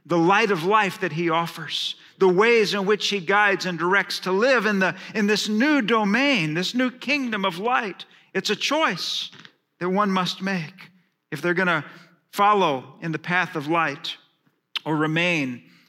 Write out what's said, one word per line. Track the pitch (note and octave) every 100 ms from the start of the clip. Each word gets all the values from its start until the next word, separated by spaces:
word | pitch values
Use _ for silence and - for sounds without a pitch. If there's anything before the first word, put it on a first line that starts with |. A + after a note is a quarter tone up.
| -
the | E3+
light | E3 G3+ A3
of | F#3
life | E3+ A3 G3 -
that | F#3
he | D3+ E3+
offers, | E3 E3+ - D3 - - - - -
the | F#3+
ways | F3+ A3+ A#3 F#3+
in | G3+
which | F#3+ G#3 -
he | G3+
guides | D#3+ G3+ G#3 F#3+
and | F#3 E3+
directs | F3 G3 F3+ -
to | F#3
live | F#3+ B3+ B3+ G#3
in | G3+
the, | F#3 E3 -
in | A3 G3+
this | G#3 G#3
new | G#3+ C#4+ D4
domain, | G#3+ A3+ G3 A3 C#4+ A#3+ D#3
this | D#3 F#3
new | B3 B3+
kingdom | - A#3 C#4+ B3+ G#3+ G3
of | E3+
light, | A3 B3+ A3 - - _ _
it's | F#3+ -
a | B3+
choice | - D4+ D#4 E3+ - - - - - _ _ -
that | F3+
one | F#3+ G#3
must | F#3+ F3+ -
make | F#3+ F#3 D3+ - - _ _ _ _
if | D3
they're | F3
gonna | F3 F#3 D#3+ - - - _ _
follow | - G3+ G#3 E3+ C3 B2 -
in | E3
the | D#3
path | E3 F3+ F3 E3
of | C#3+
light | E3+ D#3 C#3 - - _ _ _ _ _ -
or | - D3+
remain | D#3 D#3+ F3 E3 C3 A#2+ - _